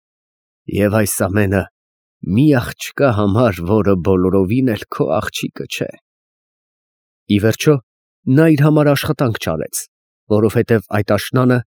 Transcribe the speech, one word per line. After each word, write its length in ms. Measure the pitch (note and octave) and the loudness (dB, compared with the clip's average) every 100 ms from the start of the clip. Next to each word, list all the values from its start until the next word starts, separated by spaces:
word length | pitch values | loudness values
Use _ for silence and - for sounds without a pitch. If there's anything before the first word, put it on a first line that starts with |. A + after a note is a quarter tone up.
| _ _ _ _ _ _ - | _ _ _ _ _ _ -8
Եվ 260 | F#2+ G2+ | -2 0
այս 200 | G#2+ G#2 - | 2 0 -2
ամենը 440 | G2 G2 G2+ G2 F2 _ _ _ _ _ | -2 0 0 0 -2 _ _ _ _ _
մի 220 | - F#2+ D3+ | -4 2 2
աղջկա 560 | C3+ - - - - A#2+ | 2 -2 -10 -12 -2 0
համար, 480 | G#2 G#2 G2 B2 F2 | 2 0 2 0 0
որը 340 | E2+ G#2+ G2+ G2 | 0 0 2 0
բոլորովին 720 | E2+ F#2+ F#2 F#2+ F#2 A#2+ C3 | 2 2 2 2 0 0 -2
էլ 140 | G#2 | -4
քո 220 | - - G2 | -6 -6 -4
աղջիկը 560 | E2+ - - D#2 - C2+ | -4 -4 -8 -10 -10 -12
չէ»։ 220 | - - - _ _ _ _ _ _ _ _ _ _ _ _ - | -10 -10 -12 _ _ _ _ _ _ _ _ _ _ _ _ -2
Ի 80 | G#2 | 0
վերջո, 360 | A2 A2 - C#3+ - _ _ _ - | 2 0 0 0 -2 _ _ _ 0
նա 200 | C3 D#3+ | 4 4
իր 160 | D3+ | 4
համար 260 | D3+ D3+ D3 | 4 4 2
աշխատանք 480 | C#3 - D3+ C3+ G#2+ | 0 -2 -2 -2 -4
չարեց, 440 | - D#2+ - - - _ _ _ - | -4 -6 -6 -10 -12 _ _ _ -2
որովհետև 580 | G#2 A2 A#2 A2 A2+ - | 0 2 0 2 0 0
այդ 220 | G#2 G2+ | -4 0
աշնանը 460 | G2+ - B2+ B2+ B2 - | -2 -2 0 2 0 -2